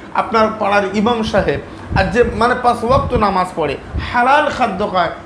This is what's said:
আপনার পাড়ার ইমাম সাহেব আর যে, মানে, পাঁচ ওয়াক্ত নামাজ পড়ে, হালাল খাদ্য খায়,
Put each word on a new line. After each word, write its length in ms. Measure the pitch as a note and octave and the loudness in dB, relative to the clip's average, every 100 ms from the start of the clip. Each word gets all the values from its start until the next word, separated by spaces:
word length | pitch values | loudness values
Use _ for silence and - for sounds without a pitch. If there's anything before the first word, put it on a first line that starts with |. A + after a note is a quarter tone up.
| - | -6
আপনার 340 | - - A3 G#3+ - | -4 0 2 2 0
পাড়ার 240 | G3 G3+ F#3+ | 0 2 2
ইমাম 280 | G#3 G#3+ A#3 | 0 0 0
সাহেব 380 | A3 G3+ E3 C#3 - - - F#3+ | 0 0 2 -2 -4 -14 -4 0
আর 60 | |
যে, 200 | F#3+ G#3 A#3 G3+ | 0 2 2 2
মানে, 180 | A#3 B3 | 0 2
পাঁচ 220 | A#3+ A3+ | 2 2
ওয়াক্ত 300 | A3+ C4+ - | 2 2 2
নামাজ 320 | A#3+ G#3 F#3 F3+ - | 0 0 0 -2 -2
পড়ে, 200 | D3 C3 - - - | -4 -4 -6 -8 -2
হালাল 380 | B3 B3 D4 D4 - | 0 2 2 2 0
খাদ্য 300 | A#3 F#3 G3+ | -2 -2 -2
খায়, 220 | F3+ E3 - | 0 -2 -4